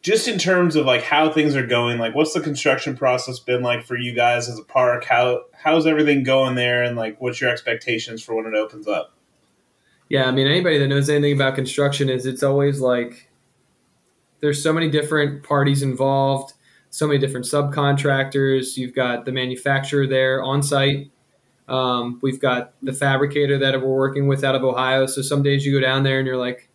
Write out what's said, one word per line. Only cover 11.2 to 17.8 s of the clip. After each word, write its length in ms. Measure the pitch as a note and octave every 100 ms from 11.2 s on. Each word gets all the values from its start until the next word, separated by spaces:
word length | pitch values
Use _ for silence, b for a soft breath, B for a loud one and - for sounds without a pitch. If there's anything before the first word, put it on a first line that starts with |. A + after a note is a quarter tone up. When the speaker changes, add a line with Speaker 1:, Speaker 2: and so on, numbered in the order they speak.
| D3
Speaker 2:
about 200 | C#3 C3+ C3+
construction 520 | C3 - C#3 C#3 C3+
is 160 | B2+
it's 180 | B2+ B2+
always, 380 | C#3 C#3 C#3 C#3
like, 480 | B2+ B2 A#2+ - _ _ _ _ _ _ _ _ _ _ _ _
there's 220 | D3+ C#3+
so 100 | D#3+
many 160 | D#3+ D#3+
different 520 | D3 D3+ D#3 C#3+ C#3+
parties 400 | - D3 C#3 C#3
involved, 680 | C#3 B2 C3+ C3+ C3+ C3+ C3+ _ b b b
so 160 | - D3+
many 100 | C#3+
different 280 | C#3 C3+ A#2+
subcontractors. 1300 | D3 C#3+ D3